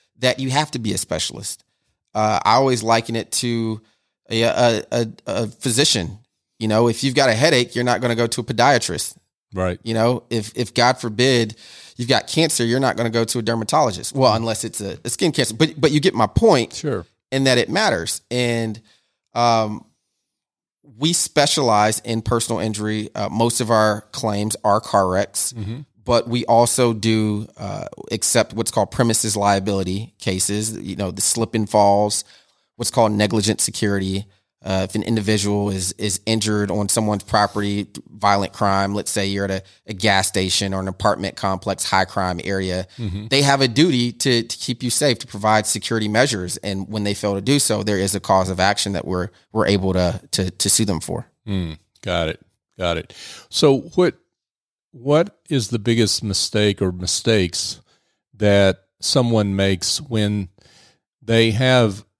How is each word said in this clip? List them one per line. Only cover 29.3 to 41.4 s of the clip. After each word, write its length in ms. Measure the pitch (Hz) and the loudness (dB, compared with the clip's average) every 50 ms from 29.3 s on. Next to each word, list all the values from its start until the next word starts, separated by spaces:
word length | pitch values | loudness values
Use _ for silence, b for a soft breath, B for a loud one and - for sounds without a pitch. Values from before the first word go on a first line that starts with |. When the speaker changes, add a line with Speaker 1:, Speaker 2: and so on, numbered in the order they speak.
| 101 | -2
Speaker 1:
liability 800 | 104 101 101 101 98 95 104 98 95 92 90 92 101 117 - _ _ | 0 2 2 2 2 0 0 -2 -2 -2 -2 -4 -6 -6 -10 _ _
cases, 580 | - 101 92 92 - - 101 104 107 110 107 - | -6 -4 -2 -2 -2 -2 -2 -4 -4 -4 -6 -8
you 160 | - 92 95 | -10 -10 -8
know, 140 | - 101 92 | -6 -6 -6
the 120 | 92 95 | -4 -4
slip 320 | - - - 113 113 - - | -2 -2 -2 -2 -2 -2 -2
and 140 | 110 104 101 | -2 -2 2
falls, 560 | - 104 101 101 101 101 107 107 - - b b b b b b b b b b b | 4 4 4 6 4 4 2 2 0 -4 b b b b b b b b b b b
what's 140 | - 120 - | -6 -6 -2
called 220 | - 123 113 107 | 2 2 2 2
negligent 480 | 104 104 107 101 113 107 98 110 104 - | 4 2 2 2 2 2 2 0 0 0
security. 640 | - - - - 113 101 101 98 95 95 95 98 101 - _ _ _ _ _ _ - | -2 -4 -2 -2 0 0 0 0 0 -2 -4 -4 -6 -10 _ _ _ _ _ _ -6
Uh, 200 | - 95 95 95 90 | -4 -2 -2 -2 -2
if 60 | - | -4
an 80 | 107 | -4
individual 640 | - - 113 110 101 107 110 101 98 104 104 104 101 101 | -2 0 -2 0 0 0 0 0 0 0 0 0 -2 -2
is, 240 | 95 95 90 92 - - | -2 -4 -4 -6 -6 -6
is 220 | 104 101 92 - _ | -4 -4 -4 -4 _
injured 460 | 113 113 110 104 107 104 104 104 98 | -2 0 0 0 0 0 0 0 0
on 180 | 90 101 101 101 | 0 -2 -2 0
someone's 340 | - 113 107 107 107 95 | 0 0 0 0 -2 -2
property, 640 | - - - 104 104 - - 107 101 101 101 101 98 - - - - _ | -2 0 2 2 2 2 0 -2 -2 -2 -2 -4 -6 -8 -12 -18 -18 _
violent 440 | - 104 104 101 101 101 95 - - | -8 -2 0 2 2 2 0 -4 -4
crime, 400 | - 107 98 98 98 98 98 101 | -2 0 0 2 0 0 -2 -4
let's 160 | 104 104 - | -4 -4 -4
say 160 | - 104 98 | -4 -2 -2
you're 180 | 98 98 98 98 | -2 -2 -4 -4
at 60 | 98 | -4
a, 120 | 95 95 92 b b b b 104 | -4 -6 -8 b b b b -14
a 40 | |
gas 340 | 104 92 104 107 98 95 95 | -6 -2 0 2 2 2 2
station 460 | - - 98 95 92 - - 101 98 | 0 0 0 0 0 0 -2 -2 -2
or 80 | 95 95 | -4 -4
an 80 | 95 95 | -4 -6
apartment 480 | 92 - - 104 - - 98 95 - | -4 0 0 0 0 0 -4 -8 -6
complex, 480 | - | -4